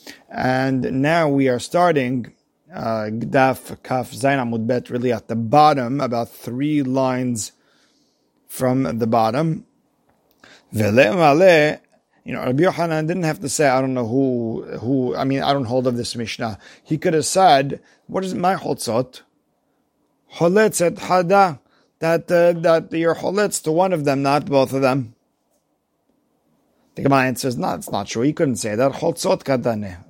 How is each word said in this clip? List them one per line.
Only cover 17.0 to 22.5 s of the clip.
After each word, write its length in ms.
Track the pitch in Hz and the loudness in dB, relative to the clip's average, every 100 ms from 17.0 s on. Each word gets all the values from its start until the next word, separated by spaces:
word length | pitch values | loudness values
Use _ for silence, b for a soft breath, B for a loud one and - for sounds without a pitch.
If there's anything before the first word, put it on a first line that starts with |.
| 185 160 | 0 0
have 100 | - | 0
said, 560 | 190 185 139 139 139 b b - | 4 6 6 2 -6 b b -8
"What 160 | 185 | -6
is 100 | 190 | -6
my 220 | - 175 185 | -2 -2 -2
Holtzot?" 680 | - 143 - 113 127 - _ _ _ _ _ _ _ _ _ _ _ - | -4 -6 -2 -2 -4 -10 _ _ _ _ _ _ _ _ _ _ _ -2
Holetzet 640 | 170 196 214 - 175 - | 2 4 2 2 -2 -2
Hada, 600 | - 185 170 196 190 139 _ _ _ _ | 0 0 4 4 4 0 _ _ _ _
that, 320 | 160 170 165 | 0 0 2
uh, 220 | 175 170 | 4 4